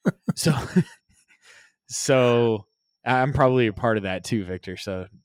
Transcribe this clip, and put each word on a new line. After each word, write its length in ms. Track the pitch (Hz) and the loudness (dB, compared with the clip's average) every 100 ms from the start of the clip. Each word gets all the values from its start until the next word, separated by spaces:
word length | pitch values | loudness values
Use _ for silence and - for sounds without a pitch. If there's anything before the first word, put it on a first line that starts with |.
| - | -4
<laughs> 300 | - - - | -4 -4 -2
so, 180 | - 135 - - - - _ _ _ _ _ - _ _ - | 0 0 0 0 -2 -4 _ _ _ _ _ -20 _ _ -12
so 800 | 127 - 131 123 120 117 110 - _ _ _ - | -6 0 2 4 4 2 0 -6 _ _ _ -2
I'm 280 | 127 131 | 0 0
probably 340 | 143 135 127 117 | 2 2 4 2
a 60 | |
part 240 | 101 120 110 | 0 -2 0
of 60 | |
that 200 | 98 92 | -2 -6
too, 200 | - 117 90 | -4 -4 -4
Victor. 320 | 92 - 92 | -8 -10 -12
So 300 | - 92 92 - | -8 -8 -10 -16